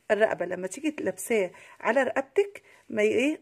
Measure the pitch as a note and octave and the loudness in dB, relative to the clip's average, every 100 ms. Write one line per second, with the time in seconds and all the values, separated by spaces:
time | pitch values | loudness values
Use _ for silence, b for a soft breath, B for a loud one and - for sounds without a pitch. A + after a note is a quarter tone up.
0 | - G#3 - - F3+ F3+ F#3 - D#4 D4+ | -2 2 2 0 -6 -6 -8 -6 -6 -4
1 | - F#3 - A3+ F#3 B B - G3+ B3 | -6 -6 -4 -2 -2 B B -2 2 2
2 | B3+ - C#4 - G4+ - b b - A3 | 2 0 -2 0 0 -4 b b -6 0
3 | G#3+ G#3+ C#4 D#4+ | 2 4 0 -2